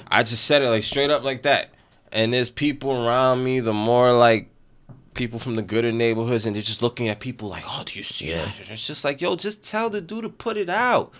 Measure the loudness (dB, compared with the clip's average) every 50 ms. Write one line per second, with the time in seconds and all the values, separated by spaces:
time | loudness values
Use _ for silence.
0 | -4 0 2 2 2 2 0 0 2 4 4 4 4 4 2 2 0 -2 -2 0
1 | 0 2 0 0 0 -4 -6 -2 2 2 2 2 2 -4 _ _ _ _ _ _
2 | _ _ -2 0 2 2 2 2 0 0 -2 -2 -2 -2 -2 -2 -2 -2 -2 0
3 | 0 2 2 4 4 4 2 2 0 0 0 0 0 0 0 0 2 4 4 6
4 | 6 6 8 8 8 6 6 4 0 -8 _ _ _ _ _ -20 _ -20 -20 -20
5 | -20 -14 -8 -6 -6 -6 -6 -8 -6 -4 -4 -4 -4 -2 0 0 0 2 0 2
6 | 2 2 2 0 0 0 0 0 0 -2 -4 -2 -4 -4 -2 0 -2 -2 -2 -2
7 | -4 -4 -4 -6 -8 -10 -10 -10 -10 -10 -10 -10 -10 -10 -10 -10 -10 -12 -12 -12
8 | -12 -10 -10 -8 -6 -6 -4 -4 -4 -6 -8 -12 -14 -16 -14 -10 -10 -8 -8 -4
9 | -4 -4 -4 -2 -2 -4 -2 -2 -4 -6 -6 -6 -8 -6 -4 -4 -4 -2 -4 -6
10 | -8 -8 -10 -8 -8 -10 -12 _ -8 -6 -4 -4 -4 -2 -2 0 2 2 2 2
11 | 0 -2 -10